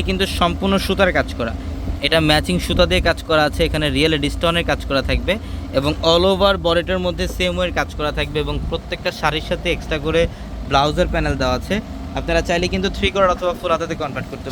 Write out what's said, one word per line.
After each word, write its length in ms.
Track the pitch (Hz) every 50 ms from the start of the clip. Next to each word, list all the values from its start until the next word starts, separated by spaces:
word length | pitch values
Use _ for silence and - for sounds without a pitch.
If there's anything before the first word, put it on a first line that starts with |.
| 185 170
কিন্তু 160 | 190 185 190 185 - -
সম্পূর্ণ 340 | 185 170 165 - 190 196 196 190 -
সুতার 240 | - 190 185 202 185 160 147
কাজ 100 | 127 - - -
করা, 140 | 120 113 113 - - - - - - - - - -
এটা 120 | 143 156 165 160 151
ম্যাচিং 280 | 151 151 151 - 180 175 -
সুতা 180 | - 175 175 175 165
দিয়ে 120 | 180 180 - 170
কাজ 100 | 156 - - -
করা 140 | 160 156 151 151
আছে, 120 | - - 170 151
এখানে 180 | - 156 151 147 131
রিয়েল 160 | 135 147 160 160
এডি 120 | 151 139 143 -
স্টোনের 300 | - - 170 165 170 165 -
কাজ 100 | 147 - - -
করা 120 | 143 135 - -
থাকবে 240 | 131 123 120 165 185 226 - - - - - - - 135
এবং 140 | 135 147 156 - - 165
all 140 | 165 175 180 190 196
over 220 | 180 196 196 196 190 165
বডিটার 340 | 170 165 170 165 160 185 185 180
মধ্যে 180 | 180 170 160 185 180 -
সেম 180 | - 185 180 175 180
ওয়ের 140 | 180 175 - 156
কাজ 100 | 147 - - -
করা 120 | 151 147 139 156
থাকবে 200 | 147 143 147 151 147
এবং 100 | 143 147 143 - -
প্রত্যেকটা 420 | - 165 - - 180 - - 180 - -
শাড়ির 260 | - 156 147 160 151 -
সাথে 160 | 180 160 - 175
এক্সট্রা 280 | 156 135 - - 160 156 143
করে 140 | 156 160 165 170 - - - - - - - - -
ব্লাউজের 400 | 143 135 139 151 151 160 180 - 160
প্যানেল 220 | 170 156 151 143 131
দেওয়া 160 | 135 127 127 123
আছে। 160 | 117 - 185 214 220 - - - - - - 135
আপনারা 220 | 139 - 170 165 165 -
চাইলে 180 | 175 170 180 180 185
কিন্তু 140 | 190 185 196 170
থ্রি 120 | - 202 190 185
কোয়ার্টার 220 | 196 196 185 175
অথবা 160 | 175 185 180 175 -
ফুল 100 | - 175 165
হাতাতে 200 | 160 165 165 165 143 156
কনভার্ট 240 | 143 127 131 117 - -
করতে 160 | 123 - 143